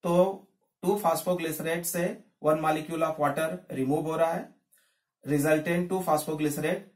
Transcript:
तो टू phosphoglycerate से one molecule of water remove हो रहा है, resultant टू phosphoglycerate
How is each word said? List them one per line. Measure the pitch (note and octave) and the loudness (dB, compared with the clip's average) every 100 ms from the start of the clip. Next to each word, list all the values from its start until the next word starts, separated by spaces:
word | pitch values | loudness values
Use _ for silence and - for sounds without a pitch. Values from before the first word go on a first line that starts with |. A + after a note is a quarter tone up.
तो | F3 F3 F#3+ G3 - _ _ _ | 2 4 4 2 -14 _ _ _
टू | F3 G3+ | -2 2
phosphoglycerate | F#3 E3 - F3+ E3 D3+ D#3+ E3+ E3+ | 2 0 0 -2 -2 -4 -4 -4 -2
से | F3 F3+ A3+ - _ D3 | -2 -2 -4 -14 _ 0
one | D#3 D#3 | 2 2
molecule | D#3 D3+ E3 | 0 -2 -2
of | D#3+ D#3 | -2 0
water | C#3+ F3+ D#3+ F3+ - | 0 0 -2 -4 -8
remove | C3 C3 D3+ D3+ | -4 0 0 0
हो | D#3+ | 0
रहा | E3 | 0
है, | F3 C4 _ _ _ _ _ _ _ | 0 -6 _ _ _ _ _ _ _
resultant | C3+ D3 D3+ D#3 D3+ F3 F3+ | -2 0 4 2 2 0 0
टू | F#3+ E3+ | -2 0
phosphoglycerate | D3+ - D3+ D3+ C#3+ D#3 F#3+ - | 0 0 -2 -2 0 -2 -2 -6